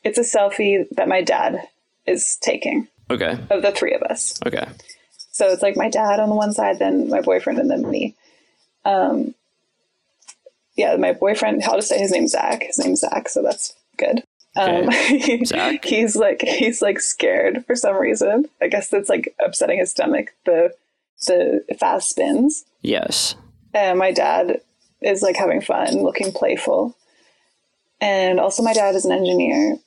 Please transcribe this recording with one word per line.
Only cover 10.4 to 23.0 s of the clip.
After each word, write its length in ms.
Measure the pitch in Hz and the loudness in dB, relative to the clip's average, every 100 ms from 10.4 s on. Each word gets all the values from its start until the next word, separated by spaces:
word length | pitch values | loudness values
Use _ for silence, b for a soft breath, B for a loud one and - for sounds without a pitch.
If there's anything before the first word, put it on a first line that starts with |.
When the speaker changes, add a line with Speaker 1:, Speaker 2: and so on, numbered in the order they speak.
| - _ _ - | -20 _ _ -2
Speaker 1:
yeah, 200 | 208 - | 0 2
my 160 | 185 | 0
boyfriend, 500 | 175 196 208 214 214 | 0 0 0 0 0
I'll 120 | 220 202 | 0 -2
just 120 | - | 0
say 100 | - | 0
his 120 | 196 | 0
name's 220 | 180 - | 0 0
Zach. 320 | - - - | 0 -2 -4
His 140 | - - | -4 -2
name's 220 | 277 - | 0 0
Zach, 280 | - - - | -2 -4 -4
so 140 | - | -2
that's 320 | - - - - _ - | -2 -4 -8 -12 _ -4
good. 280 | - 233 - _ _ - | -2 -2 -4 _ _ -2
Um, 320 | 196 254 247 | 0 2 0
Speaker 2:
Okay. 560 | 233 - 277 - 240 | 0 2 2 2 0
Speaker 1:
<laughs> 0 | |
Speaker 2:
Zach? 400 | - - - 302 | -2 -2 -2 -2
Speaker 1:
he's, 320 | - 220 226 214 | -2 0 2 2
like, 260 | 214 - | 2 2
he's, 400 | - 254 226 233 | -2 0 0 0
like, 180 | 202 196 | 0 0
scared 640 | - - - 180 190 233 - | -4 0 0 2 2 0 -2
for 80 | 247 | 0
some 200 | 208 190 | 0 0
reason. 500 | 190 220 196 226 302 _ | 0 2 2 2 0 _
I 80 | - | -2
guess 240 | 208 190 | -2 0
it's, 160 | 202 196 | -2 0
like, 260 | 190 - - | -2 -2 -2
upsetting 340 | 190 - 175 185 | -2 0 0 0
his 120 | 185 | -2
stomach, 440 | - - - - _ | -2 0 -2 -4 _
the, 300 | - 165 175 170 _ _ _ _ - | 0 4 2 0 _ _ _ _ 0
the 380 | 180 175 - - - | 2 2 0 -2 -2
fast 300 | - 175 - | 0 0 -2
spins. 540 | - 185 196 269 - _ _ | -2 0 2 2 0 _ _
Speaker 2:
Yes. 540 | - - | -4 -2